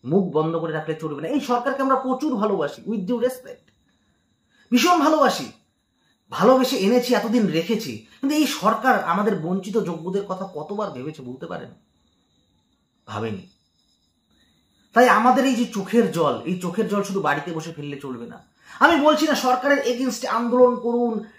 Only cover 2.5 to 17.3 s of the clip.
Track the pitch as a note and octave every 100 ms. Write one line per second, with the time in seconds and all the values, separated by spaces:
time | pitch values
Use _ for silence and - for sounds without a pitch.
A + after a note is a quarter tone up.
2.5 | F#3+ C#3+ - D#3+ A3 F3+ A#3+ B3 - -
3.5 | - _ _ _ _ _ _ _ _ _
4.5 | _ - A#3+ E4+ F4 D4 D#4 B3+ - B2
5.5 | - _ _ _ _ _ _ - - G3+
6.5 | C4 B3+ B3+ F#3+ A#3+ A#3+ A3 A3 A#3 G3
7.5 | D#3 E3 A3 C#3+ G#2+ - - C#4 D4+ D4
8.5 | - G#3 A3+ C4 G#3+ E3+ F#3 G#3+ F#3 D#3+
9.5 | F#3+ G#3+ G#3+ F3 D#3+ E3+ F#3+ G3 F#3 F#3+
10.5 | D3 D3+ G3+ G3+ B2+ C#3+ D3+ B2 B2+ E3+
11.5 | E2 - - _ _ _ _ _ _ _
12.5 | _ _ _ _ _ - G#2 A2+ G2 -
13.5 | _ _ _ _ _ _ _ _ _ _
14.5 | _ _ _ _ - B3 - A#3+ B3+ C4+
15.5 | A#3 A#3 G3+ F#3 A#3 G3+ D#3+ D3+ B2 -
16.5 | F3+ F3+ F3+ G#3+ G3+ G3 F#3+ D3+